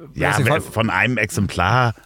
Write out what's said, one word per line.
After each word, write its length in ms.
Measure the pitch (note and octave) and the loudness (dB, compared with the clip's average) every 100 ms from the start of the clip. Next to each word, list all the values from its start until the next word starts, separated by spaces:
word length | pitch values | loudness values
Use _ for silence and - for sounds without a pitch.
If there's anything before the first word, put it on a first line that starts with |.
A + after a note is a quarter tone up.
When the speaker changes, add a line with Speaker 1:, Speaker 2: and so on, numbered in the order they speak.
| D3+ | -14
Speaker 1:
Ja, 180 | - F2 | -4 0
Speaker 2:
weiß 80 | G#2+ | 2
nicht, 80 | A2 | 2
Speaker 1:
wer-, 100 | G2+ | 0
Speaker 2:
von 140 | - | -2
Speaker 1:
von 160 | A2 A2+ | -2 0
einem 280 | F2 G#2+ A#2+ | 0 0 0
Exemplar, 760 | G#2+ - G2+ - F2 B2 A#2+ - | -2 -2 -2 0 2 2 2 -2